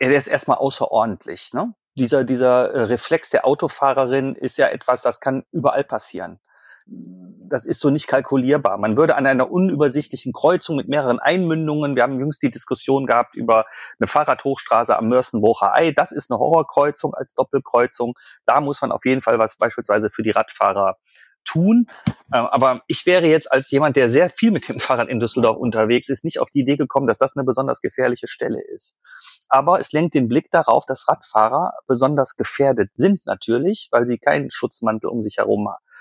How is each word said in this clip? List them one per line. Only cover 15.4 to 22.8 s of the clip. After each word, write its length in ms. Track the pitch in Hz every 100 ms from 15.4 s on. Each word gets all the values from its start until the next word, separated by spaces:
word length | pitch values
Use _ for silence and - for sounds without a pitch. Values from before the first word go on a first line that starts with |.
| 104 113 101
Ei, 200 | - 165
das 180 | 147 165
ist 220 | - -
eine 80 | 113
Horrorkreuzung 720 | 135 165 156 - 143 - 143
als 200 | - 135
Doppelkreuzung. 800 | - 135 139 - 120 123 - 120 123 - - -
Da 140 | 131
muss 220 | 143 143
man 80 | 135
auf 140 | -
jeden 160 | 127 131
Fall 180 | 113 113
was 180 | 110 -
beispielsweise 540 | 117 - 113 104 107
für 140 | -
die 80 | 110
Radfahrer 640 | 107 - - 101 98 98 92 _ _ _ _
tun. 440 | - 160 185 233 233 - - - -
Ähm, 120 | 123 117
aber 360 | 113 131 123